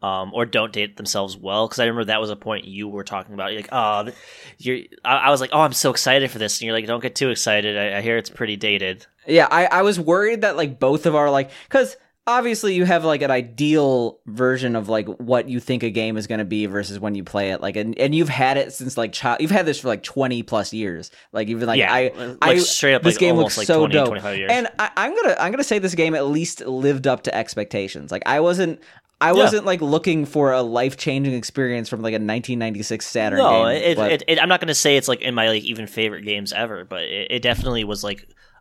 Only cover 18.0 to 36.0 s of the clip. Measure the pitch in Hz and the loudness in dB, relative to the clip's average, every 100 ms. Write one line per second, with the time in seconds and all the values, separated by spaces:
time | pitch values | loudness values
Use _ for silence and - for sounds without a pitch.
18 | 139 156 156 127 131 139 - - 127 120 | 0 2 0 2 0 0 -2 -6 -8 -6
19 | 110 - 127 117 156 196 160 143 127 104 | -6 -4 -2 0 2 2 0 -2 -2 -4
20 | - 139 131 120 113 110 98 110 104 82 | -6 -4 -2 -2 -4 -4 -4 -4 -6 -6
21 | - _ _ 110 107 113 117 113 98 127 | -12 _ _ -6 -4 -2 0 2 2 2
22 | 127 - 123 123 160 175 170 - 143 131 | 0 -4 -10 -2 2 4 2 2 4 4
23 | 170 - 175 165 110 - 107 160 151 147 | 4 4 4 4 2 0 2 4 4 4
24 | 127 104 101 98 98 247 226 - - - | 2 0 -4 -4 0 0 0 -4 -4 -2
25 | 240 427 381 - 175 262 269 208 185 170 | -2 0 2 2 0 -2 0 0 0 0
26 | 160 156 139 151 165 - - 131 139 135 | 0 2 0 0 -2 -6 -8 0 0 2
27 | 135 123 - 110 - 110 104 101 98 - | 0 0 -2 -4 -4 -6 -4 -4 -6 -8
28 | 73 92 - 139 170 180 170 156 - - | -8 -6 0 2 4 2 0 -4 -12 -20
29 | _ - 160 185 - 214 196 180 147 156 | _ -2 4 6 6 4 0 0 2 0
30 | 185 160 139 151 139 127 120 120 131 135 | 2 0 0 2 4 4 2 0 0 -2
31 | 156 135 139 123 110 - 127 120 113 110 | -4 -2 0 -2 -4 -2 -2 -2 -4 -6
32 | 110 110 107 113 120 120 113 104 107 110 | -2 -2 -2 -4 -4 -4 -4 -4 -6 -6
33 | - 117 107 269 214 113 113 143 175 147 | -4 -2 0 2 4 4 4 2 0 2
34 | 107 156 - 160 170 180 165 143 147 139 | 2 0 -2 0 2 2 2 0 4 4
35 | 131 120 131 120 113 110 104 113 104 113 | 2 -2 -2 0 2 0 -2 -8 -8 -2